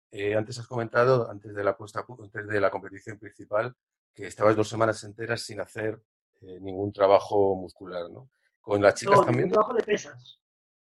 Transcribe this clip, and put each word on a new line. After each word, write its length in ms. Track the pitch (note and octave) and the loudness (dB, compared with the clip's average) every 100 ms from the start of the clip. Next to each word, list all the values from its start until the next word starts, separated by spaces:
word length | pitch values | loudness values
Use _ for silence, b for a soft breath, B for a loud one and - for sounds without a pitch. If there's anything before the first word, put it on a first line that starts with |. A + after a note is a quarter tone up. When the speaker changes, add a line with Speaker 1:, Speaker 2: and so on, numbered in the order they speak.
| _ | _
Speaker 1:
eh, 240 | G#2+ G2+ | -6 -2
antes 240 | G#2+ G#2+ A#2+ | -2 -4 -10
has 80 | A2+ | -10
comentado, 640 | B2 A2+ A#2+ B2+ B2+ A2+ | -8 -2 2 4 4 0
antes 240 | G#2 G#2+ | -10 -12
de 80 | G2+ | -4
la 120 | G2+ G2 | -2 -2
puesta 240 | G#2+ G#2 | -10 -12
a 60 | - | -12
pu-, 180 | B2 | -16
antes 220 | G2+ A2+ G#2 | -14 -12 -4
de 140 | G#2 | 0
la 100 | F#2+ | 0
competición 480 | G2 G2 G2 - G#2 | -2 -10 -16 -16 -16
principal, 560 | G#2 - G2+ G#2+ A#2+ - _ _ _ | -18 -20 -4 -4 -4 -8 _ _ _
que 120 | - F#2+ | -16 -16
estabas 300 | G#2 G#2+ G#2+ | 2 4 4
dos 120 | G#2+ | 0
semanas 360 | A2 A2+ G#2+ | 0 0 0
enteras 380 | G#2+ G#2 A2+ A#2 | -10 -12 -8 -8
sin 180 | - G2+ | -8 -12
hacer, 400 | F#2 A#2 A2 A2 _ _ _ _ | -10 -6 -6 -6 _ _ _ _
eh, 180 | F#2+ F2+ | -20 -14
ningún 320 | F#2+ F#2 G2+ | -10 -6 -6
trabajo 600 | G2+ G2 G2 - G#2 G2 F#2+ | 2 6 6 4 2 2 0
muscular, 520 | F2+ - F#2+ F2+ E2+ | -6 -14 -12 -10 -10
¿no? 200 | B2 - _ _ _ | -14 -20 _ _ _
¿Con 200 | - G#2 | -2 4
las 140 | G2 | 4
chicas 220 | - A#2+ G3+ | 4 6 6
Speaker 2:
No, 40 | D3+ | 6
ningún 60 | |
Speaker 1:
también? 180 | B2 F3 | 2 2
Speaker 2:
trabajo 240 | G3 G#3+ | 2 2
de 80 | A3+ | 0
pesas. 580 | G#3+ G#3 - - - - _ _ _ _ | 0 -4 -4 -18 -20 -20 _ _ _ _